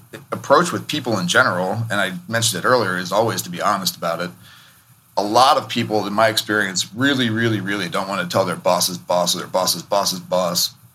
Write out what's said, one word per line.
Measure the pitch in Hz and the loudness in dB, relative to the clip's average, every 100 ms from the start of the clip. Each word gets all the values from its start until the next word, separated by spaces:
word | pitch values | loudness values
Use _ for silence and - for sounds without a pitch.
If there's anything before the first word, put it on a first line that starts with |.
| - 110 - | -16 -20 -10
approach | 110 - 151 175 | -6 4 4 4
with | 104 - | -2 -4
people | 151 123 104 | -4 -2 0
in | 90 | 2
general, | 113 127 90 92 110 113 | 4 4 2 -2 -2 -2
and | 101 | -2
I | 95 90 98 | -2 -4 -4
mentioned | 117 113 87 | -2 0 0
it | 104 | 2
earlier, | 123 98 90 | 2 2 -2
is | 90 | 0
always | 98 113 92 | 0 0 -2
to | 90 | -6
be | 87 | -4
honest | 92 98 87 - | -2 0 -2 -4
about | 85 82 | -4 -4
it. | 87 - - - - - _ _ _ - | -6 -10 -20 -20 -20 -20 _ _ _ -4
A | |
lot | 104 117 135 143 | 2 4 6 4
of | 113 | 0
people, | 120 107 107 98 | -2 0 0 0
in | |
my | 101 113 | 2 2
experience, | 107 - 107 98 92 - | 2 0 0 0 -4 -6
really, | 104 139 131 120 | -2 0 2 0
really, | 110 117 104 | 0 0 0
really | 92 101 87 | -2 -4 -4
don't | 92 95 | -4 -2
wanna | 98 87 | -4 -2
tell | 98 92 | 0 0
their | 85 | 0
boss's | 92 87 90 87 | 2 2 0 -4
boss | - 90 87 87 | -2 0 0 -2
or | |
their | 71 | -2
boss's | 95 90 87 | 0 0 -2
boss's | 80 101 92 92 | -2 -2 0 -4
boss | 87 92 87 87 - - - | -4 -2 0 -2 -4 -6 -20